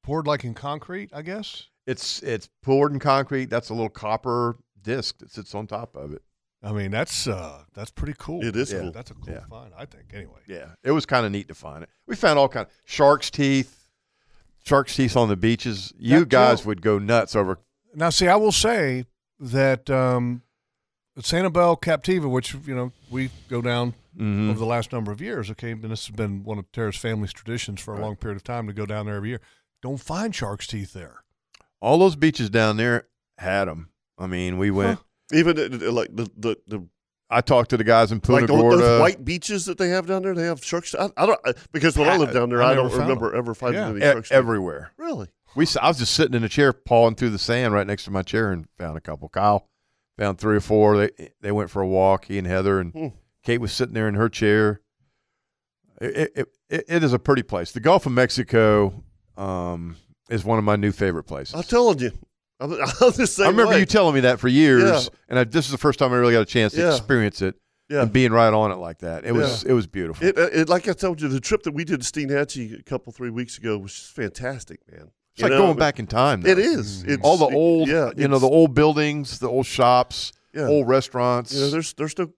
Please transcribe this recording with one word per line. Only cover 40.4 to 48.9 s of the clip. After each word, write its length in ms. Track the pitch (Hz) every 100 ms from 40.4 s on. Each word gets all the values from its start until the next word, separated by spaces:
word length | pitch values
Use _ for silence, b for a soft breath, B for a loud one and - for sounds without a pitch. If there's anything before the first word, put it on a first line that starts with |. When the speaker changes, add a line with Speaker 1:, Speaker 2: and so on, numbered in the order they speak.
Speaker 3:
have 180 | 170 151
sharks. 320 | - 170 -
I, 160 | - 196 -
I 100 | 185
don't, 140 | - 127
I, 80 | 120 B
because 260 | 160 156 143
when 120 | 147
I 80 | 185
lived 160 | 147
down 160 | 127 120
there, 120 | 120
Speaker 1:
I 100 | 123
Speaker 3:
I 40 | 131
Speaker 1:
never 60 |
Speaker 3:
don't 80 | 127
Speaker 1:
found 120 | 123
'em. 40 | 131 127
Speaker 3:
remember 140 | 113
ever 200 | 120 120 110
finding 240 | 123 170
Speaker 1:
Yeah. 60 | 214
Speaker 3:
any 80 | 104
Speaker 2:
E-, 20 |
Speaker 3:
sharks. 260 | 147 123 113
there. 100 | 135
Speaker 2:
everywhere. 540 | 120 107 90 71 87 _
Speaker 3:
Really? 320 | 330 269 92 _ _ -
Speaker 2:
We 80 |
s-, 140 | 156 -
I 100 | 139
was 120 | 156
just 140 | -
sitting 200 | - 147
in 100 | 123
a 60 | 113
chair 240 | - 143
pawing 420 | 120 - 120 117 107
through 140 | 123
the 100 | 101
sand 340 | - 120 123
right 140 | 104 98
next 160 | 101
to 80 | -
my 120 | 98
chair 280 | 92 113 110
and 160 | 90 78 _
found 200 | 87